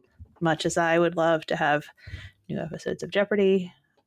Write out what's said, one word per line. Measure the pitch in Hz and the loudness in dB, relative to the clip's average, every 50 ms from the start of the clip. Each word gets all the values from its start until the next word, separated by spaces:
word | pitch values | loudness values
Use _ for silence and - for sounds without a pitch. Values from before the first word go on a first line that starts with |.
| - _ _ - - - _ - | -10 _ _ -20 -20 -20 _ -4
Much | 170 165 156 156 - | -2 0 0 0 -2
as | 170 - | -2 0
I | 185 170 165 165 170 | 0 2 2 4 4
would | 175 165 170 | 2 2 2
love | 165 160 165 165 156 - | 2 2 2 2 0 0
to | - - | -4 -2
have | 160 160 143 147 151 156 - - _ - - - - - - - _ _ - | 0 2 2 2 0 -2 -6 -14 _ -18 -16 -14 -14 -14 -18 -20 _ _ -8
new | 147 143 | -6 -6
episodes | - 160 156 170 - 165 160 - - | -6 -8 -10 -8 -6 -6 -6 -6 -8
of | - | -4
Jeopardy, | - 196 202 196 214 208 196 190 190 196 180 180 - _ _ _ _ _ _ | -2 -2 0 0 2 2 4 4 4 2 0 -4 -10 _ _ _ _ _ _